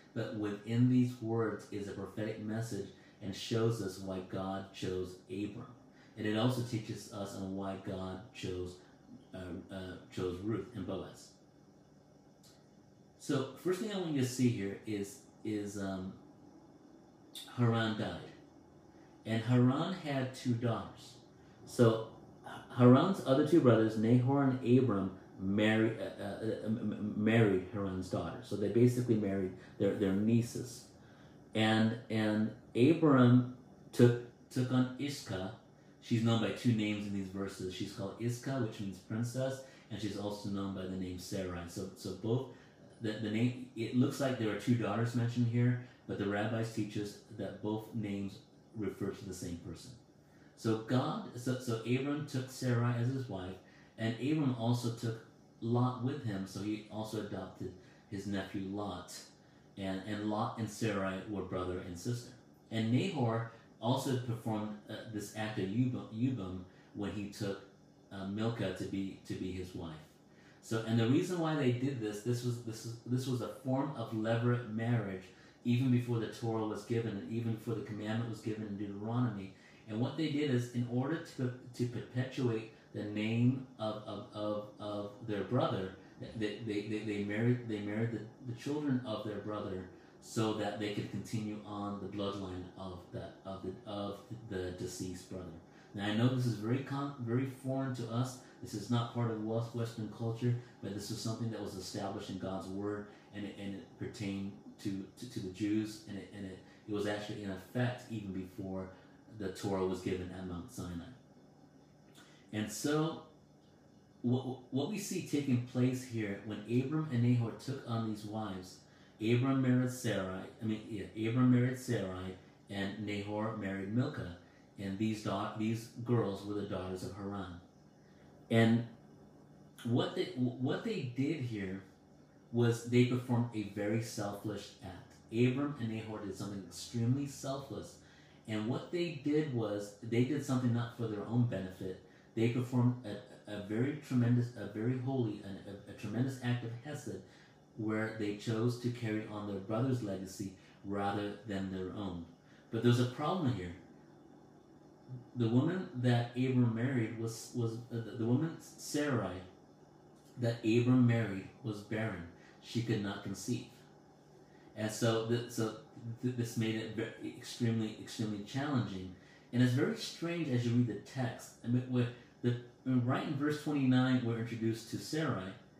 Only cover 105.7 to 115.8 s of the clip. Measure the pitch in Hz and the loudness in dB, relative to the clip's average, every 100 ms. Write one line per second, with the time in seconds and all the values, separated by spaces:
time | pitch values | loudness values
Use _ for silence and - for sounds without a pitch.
105.7 | 107 107 - - 98 - 104 95 92 - | 2 0 -6 -12 -12 -12 -10 -10 -12 -16
106.7 | - - 101 104 104 - 117 101 92 - | -18 -6 -2 -2 -2 -4 -6 -6 -8 -4
107.7 | 120 120 - - 110 98 92 92 - 95 | 0 0 0 -6 -8 -6 -6 -8 -8 -6
108.7 | 95 92 - - - - 110 95 - 104 | -6 -8 -12 -20 -20 -18 -8 -6 -4 -2
109.7 | 95 92 92 - 92 90 90 92 87 - | 0 0 0 -2 -4 -4 -8 -8 -8 -8
110.7 | - 87 85 85 - - - - - - | -8 -8 -8 -10 -16 -20 -20 -20 -20 -20
111.7 | - - - - - - - - 110 107 | -20 -20 -20 -20 -20 -20 -20 -6 -2 -2
112.7 | - 147 151 160 - - - - - - | 0 2 2 2 -2 -10 -20 -20 -20 -20
113.7 | - - - - - 123 127 123 127 - | -20 -20 -20 -20 -4 0 2 0 -8 -4
114.7 | 131 180 208 - 180 - 143 139 120 - | -2 0 -2 -4 -4 -2 0 2 2 2
115.7 | 127 | 2